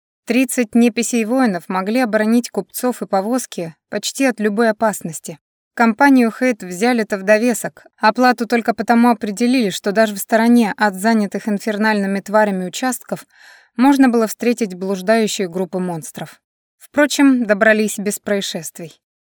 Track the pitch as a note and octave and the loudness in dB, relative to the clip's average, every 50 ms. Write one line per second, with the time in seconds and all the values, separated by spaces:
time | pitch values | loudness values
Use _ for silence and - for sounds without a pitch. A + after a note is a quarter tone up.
0 | _ _ _ _ _ - G3 B3 C4 B3 - - A#3+ G#3+ - A#3 A#3 A#3+ G#3+ A#3+ | _ _ _ _ _ -2 0 0 0 0 0 -4 -2 0 2 2 2 2 2 0
1 | A3+ - - A#3 A3 G#3 A#3+ C4+ C4 A#3 F#3 E3+ - - G3 F#3 F#3+ G3 A3 B3+ | -4 -2 -2 -2 -2 0 0 0 2 0 0 -2 -6 -6 -6 -4 -2 -2 0 0
2 | C4 A3 G3 A3 G#3+ G#3+ A3+ A#3+ A#3 - - G#3 F#3+ _ - - - B3 A#3 - | 0 0 0 0 0 2 2 0 0 -2 -6 -8 -8 _ -8 -6 -4 -4 -4 -4
3 | G#3 - - G3 F#3+ G#3+ B3 B3+ - - - - F3 D#3+ D#3 _ _ _ - G#3 | -6 -4 -2 -2 -2 -2 -4 -4 -6 -6 -10 -10 -10 -10 -12 _ _ _ -10 -8
4 | - - - - C#4 C4 A#3 - G#3 G#3+ G3+ G3+ A#3+ A3+ G#3+ - A#3 A3 F#3+ - | -8 -6 -4 -2 -2 -2 0 0 -2 -2 0 0 0 0 0 0 0 -2 -2 -2
5 | - F3 D#3 - - - E3 - _ _ _ _ _ _ _ - A#3+ A3+ G#3+ - | -8 -10 -12 -12 -14 -16 -16 -18 _ _ _ _ _ _ _ 0 0 2 2 4
6 | C#4 C#4+ C4+ B3+ A#3+ A3+ - - B3+ B3+ A#3+ - - F3+ F3+ F3 G#3+ A#3+ B3+ A#3 | 4 6 6 6 4 2 0 -2 -2 -2 -2 -2 -6 -12 -6 -2 0 0 0 0
7 | G#3+ - A3 G3 F#3+ G3 G#3+ G#3+ A3+ B3 A3+ - - - - _ _ _ _ _ | -2 -2 -4 -4 0 2 2 4 2 0 -2 -2 -4 -10 -12 _ _ _ _ _
8 | - G#3+ G#3+ - B3+ B3 A#3+ - A#3+ G#3+ B3 A#3 A3 - A3 - A3 - A#3 A#3 | 0 2 2 4 4 2 2 2 -2 -2 -2 -2 0 -2 -4 -2 0 2 4 4
9 | A#3 A#3+ A#3 A3+ - G#3 G3+ F#3 A#3+ A#3+ B3+ C4+ A3+ F#3+ E3+ - - G#3 F#3+ G#3+ | 4 4 4 2 -2 -6 -4 -2 0 0 2 2 0 -2 -4 -4 -4 -2 0 2
10 | A3+ A3 G#3 G3+ - - A#3+ A3 A3+ A#3 A#3+ A#3+ A#3 G3 - - G#3+ G#3 F#3 F#3 | 0 0 -2 -6 -4 0 0 2 4 6 6 6 4 2 0 0 0 -2 0 0
11 | F#3+ A3+ A3+ A3 G#3 F#3+ - G3+ - A3 G#3 G3 - A3+ G#3 G3 A3 A3 G#3+ G#3 | 0 0 2 2 0 -2 -4 -6 -4 -4 -4 -4 -4 -4 -4 -2 0 0 0 0
12 | G3 G3 G3 G3 - - G3 A3 G#3+ G#3 G3 F#3 F#3 F3+ E3 - - B3+ A#3+ - | 0 -2 -4 -4 -4 0 2 2 2 2 0 -4 -6 -8 -8 -6 -4 -4 -6 -6
13 | - - G3 - - _ _ _ - - - _ _ _ _ - A#3+ C#4 C#4+ C4 | -8 -10 -10 -10 -12 _ _ _ -20 -20 -20 _ _ _ _ 2 4 4 4 4
14 | C4+ B3+ A3+ A#3 A3 G#3 - - - A#3+ A#3+ - A#3 G3 F#3 F3 F#3+ F#3+ G3+ F#3 | 4 4 4 2 0 -2 -4 -4 -2 -2 -2 -2 -4 -6 -6 -6 -6 -6 -6 -4
15 | F#3 F#3 A3 A3+ A3 G3 - - G3+ E3+ E3 F#3 F#3+ F3 - F#3 F#3 F3+ F3 D#3+ | 0 0 2 2 2 0 -2 -4 -6 -6 -4 -6 -6 -6 -6 -6 -6 -6 -6 -8
16 | D3+ - - - D#3+ - - _ _ _ _ _ _ _ _ _ _ - - C#4 | -10 -14 -14 -14 -16 -16 -18 _ _ _ _ _ _ _ _ _ _ -6 0 0
17 | D4 C#4+ - - C#4+ C#4 C4 B3 A#3+ G3+ G#3+ F#3+ A3 A3 G#3+ G#3+ A3 G3+ - - | 0 2 2 4 4 4 4 2 2 0 0 2 4 4 4 4 2 -2 -4 -6
18 | F#3+ G#3 G3+ - - - G#3 G3 G3 - - F#3 D#3 - - - F3 D#3 - _ | -6 -6 -6 -6 -4 -4 -2 -2 -4 -6 -8 -10 -12 -12 -14 -16 -16 -16 -18 _
19 | _ _ _ _ _ _ _ | _ _ _ _ _ _ _